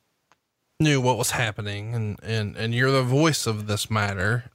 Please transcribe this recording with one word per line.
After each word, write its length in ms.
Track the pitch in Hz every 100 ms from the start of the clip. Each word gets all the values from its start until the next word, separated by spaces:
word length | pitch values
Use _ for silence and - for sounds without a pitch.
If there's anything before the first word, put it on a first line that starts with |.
| _ _ _ _ _ _ _ -
knew 220 | 156 135
what 160 | 123 110
was 140 | 117
happening, 640 | - 110 107 104 101 110 120
and, 240 | 107 -
and, 340 | - 113 104 -
and 180 | 113
you're 180 | 120 131
the 100 | 135
voice 460 | 123 135 160 135 117
of 180 | 107 107
this 240 | 104 -
matter. 640 | 107 101 95 101 120 -